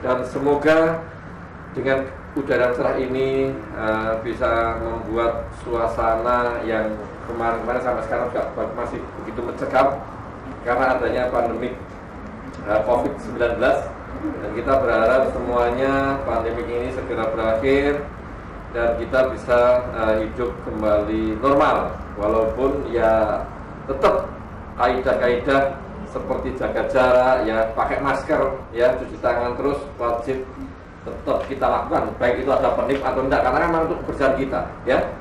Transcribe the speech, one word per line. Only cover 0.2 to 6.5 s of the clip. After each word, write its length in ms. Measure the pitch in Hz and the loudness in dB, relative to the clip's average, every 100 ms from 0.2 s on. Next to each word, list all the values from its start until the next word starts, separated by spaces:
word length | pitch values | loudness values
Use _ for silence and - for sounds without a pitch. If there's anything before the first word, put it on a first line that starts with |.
semoga 800 | - 139 139 143 156 160 165 165 - - - - - - - | -2 -2 2 4 6 6 6 2 -6 -14 -16 -16 -16 -16 -10
dengan 320 | 131 127 135 - - - - | -4 0 0 0 -10 -8 -6
udara 320 | 131 123 123 - | 0 2 4 2
cerah 160 | - 139 | 0 0
ini, 480 | 131 131 135 135 135 135 | 0 0 2 2 0 -2
eh, 540 | - - 110 110 110 113 | -8 -4 0 0 0 -2
bisa 560 | 117 110 123 117 113 117 | -2 -2 2 2 2 0
membuat 720 | 117 113 110 113 117 117 - - - | -4 -6 -4 0 0 0 -6 -10 -4
suasana 960 | 117 113 - 113 113 123 123 120 | 0 0 0 2 2 2 2 2